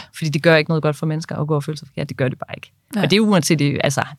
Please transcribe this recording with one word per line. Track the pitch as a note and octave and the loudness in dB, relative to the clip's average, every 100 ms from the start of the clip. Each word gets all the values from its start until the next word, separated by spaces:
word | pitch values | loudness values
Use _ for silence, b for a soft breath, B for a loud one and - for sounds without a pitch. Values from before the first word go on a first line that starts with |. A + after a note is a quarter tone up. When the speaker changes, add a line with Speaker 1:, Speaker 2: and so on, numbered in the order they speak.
| - - | -4 -8
Speaker 1:
Fordi | D#3+ | -4
det | C#3+ | 2
gør | E3 D#3+ | 4 4
ikke | D#3 | 4
noget | D#3+ | 0
godt | D3+ D3 | 0 -2
for | D#3+ | -2
mennesker | D#3 E3 - | -4 -6 -4
at | D3+ | -2
gå | |
og | D3+ | -2
føle | C#3+ D3 | -2 -8
sig | - | -10
forkert. | - D3 | -8 -6
Det | - | -2
gør | C3 | -4
det | - | -4
bare | - - | -10 -14
ikke. | - _ _ | -16 _ _
Speaker 2:
Nej. | G#3 | -2
Speaker 1:
Og | D3+ | 2
det | G3 | 4
er | |
jo | G#3+ | 4
uanset, | F#3 - D#3 | 4 4 2
det, | C#3+ - | 2 0
altså, | C#3+ C3+ - | 0 0 -4